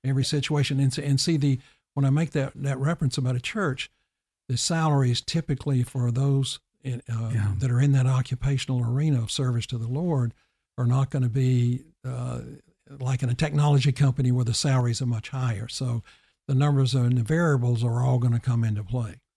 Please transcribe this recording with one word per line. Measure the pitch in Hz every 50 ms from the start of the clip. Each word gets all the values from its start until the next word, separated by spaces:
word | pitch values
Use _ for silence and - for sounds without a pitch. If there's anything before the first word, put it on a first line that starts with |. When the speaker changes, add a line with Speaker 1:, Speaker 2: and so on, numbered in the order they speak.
| -
Speaker 1:
Every | 131 135 135 131
situation, | - - 147 131 - 151 147 139 - 143 135
and, | 139 131 123 -
and | 143 143 139 131
see, | - - 165
the, | 151 139 143 135 127 - - _ _ _ _ _
when | 143 139
I | 135
make | 135 151 165 151
that, | - 156 135 139 -
that | - 139 139 139 131
reference | 135 147 170 - 156 131 -
about | - 131 127 127
a | 123
church, | - - - 220 196 156 131 - - - _ _ _ _ _ _ _ _ _ _ _ -
the | 127 117
salaries | - - 175 165 160 156 147 139 131 123 120 -
typically | - - - 165 156 - 143 123 - 147 139 127 123
for | - - 131 123 120
those | 117 123 139 139 139 139 135 - - - _ _ _ _
in, | _ 131 127 120 - -
uh, | 113 113 113 110
Speaker 2:
Yeah. | 113 110 101 101 98 92
Speaker 1:
that | - 127
are | 120 123
in | 135 143
that | 139 135 127
occupational | 131 131 127 127 - 131 123 - 139 143 127 - - 131 123 120
arena | 117 123 135 151 160 143 123
of | 113 107
service | - - 135 127 123 117 110
to | - - 120
the | 117 117
Lord | 127 143 175 175 160 131 123 113 - _ _ _ _ _ _ _ _
are | - 127
not | 120 127 135 135 -
gonna | - 139 127 123
be, | 110 135 131 127 127 123 123 120 120 127 - - _ _ -
uh, | 127 127 123 123 127 123 123 120 123 - - _ _ _ _ _ _ 139 139
like | 131 127 135 123
in | - 120
a | 123
technology | - 160 151 147 147 147 147 143 139 123 143
company | 120 - 143 135 123 - 127 123
where | 123 127 123
the | 117
salaries | 117 - - 147 131 131 123 120 117 -
are | 139
much | 123 117 110 - -
higher. | - 131 127 123 113 98 117 117
So | - - 131 127 117 117 - - - _ _ _ _ _ _
the | - 135
numbers | 131 143 147 147 135 135 123 123
and | 131 120 123 127
the | 127
variables | 117 104 156 165 175 160 143 127 120 123 120 113
are | 117 120 117 117
all | 123 131 131 123
gonna | 120 123 117 117
come | - 127 120 117 117
into | 113 107 104 107
play. | 90 117 127 117 110 120 - _ _ _